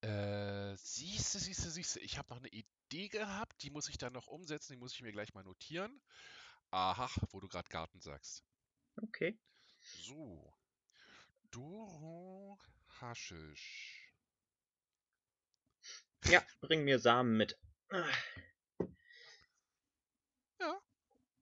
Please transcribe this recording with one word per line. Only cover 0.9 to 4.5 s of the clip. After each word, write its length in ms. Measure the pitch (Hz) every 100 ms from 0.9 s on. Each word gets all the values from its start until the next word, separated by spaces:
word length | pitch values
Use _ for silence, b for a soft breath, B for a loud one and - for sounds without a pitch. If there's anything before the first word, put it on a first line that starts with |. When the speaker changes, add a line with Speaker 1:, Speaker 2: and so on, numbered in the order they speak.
| - 165 208 - 208
Speaker 1:
siehste, 300 | 196 185 170
siehste, 300 | 160 - -
ich 160 | - -
hab 120 | -
noch 60 | 120
eine 100 | 131
Idee 600 | 110 - _ _ 160 202
gehabt, 520 | 214 208 196 226 -
die 80 | 143
muss 180 | 147 147
ich 100 | -
dann 140 | 127
noch 140 | 123 -
umsetzen, 440 | 147 175